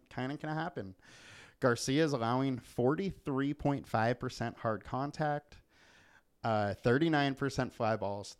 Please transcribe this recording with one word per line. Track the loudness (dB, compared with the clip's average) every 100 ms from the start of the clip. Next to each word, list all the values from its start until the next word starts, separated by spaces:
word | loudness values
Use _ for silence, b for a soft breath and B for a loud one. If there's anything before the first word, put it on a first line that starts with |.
| -10
kinda | -6 -6 -6
can | -6
happen. | -6 -6 -8 -10 -14 B B B B B _
Garcia's | 2 2 2 2 2
allowing | 2 2 2 0 -2
forty-three | -6 0 2 2 -2 -6 -4 -2 -2
point | 0 0 0 0
five | 2 2 0
percent | -4 -6 -8 -4
hard | -4 -4
contact, | -4 -6 -6 -2 -2 -2 -6 -20 _ b b b b b _ _
uh, | -2 0 0
thirty-nine | 0 2 4 4 4 2
percent | 0 -2 -2 -4
fly | -2 0 0
balls, | -2 -6 -10